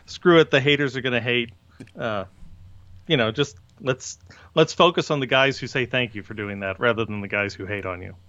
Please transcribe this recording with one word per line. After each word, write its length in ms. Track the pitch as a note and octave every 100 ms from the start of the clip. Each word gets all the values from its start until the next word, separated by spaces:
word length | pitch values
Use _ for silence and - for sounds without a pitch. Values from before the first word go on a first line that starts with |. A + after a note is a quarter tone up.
| -
"Screw 320 | - F3+ E3
it, 140 | D#3
the 80 | C#3+
haters 360 | C3+ C#3+ C#3 C3
are 40 |
gonna 200 | B2+ A#2+
hate." 300 | A#2 A#2+ A#2 - _ - - -
Uh, 280 | B2 G#2 F#2 - - - - - - - -
you 80 | D3
know, 160 | A2
just 240 | A2 C#3+ - - -
let's, 380 | B2+ B2+ - - - - -
let's 180 | - D#3+
focus 380 | - F3 F3 D#3
on 80 | D3+
the 80 | C3
guys 320 | C3+ C3+ C3
who 80 | B2+
say 180 | C#3 A#2
thank 280 | B2+ A#2+
you 80 | G2+
for 120 | -
doing 260 | G#2+ G#2 G2+
that 180 | G2 F#2+
rather 260 | A#2+ A2
than 160 | A2 G#2
the 60 | G2
guys 260 | G2+ G2+
who 120 | - F#2+
hate 200 | G2+ F#2
on 160 | F2+
you. 120 | F#2+ F#2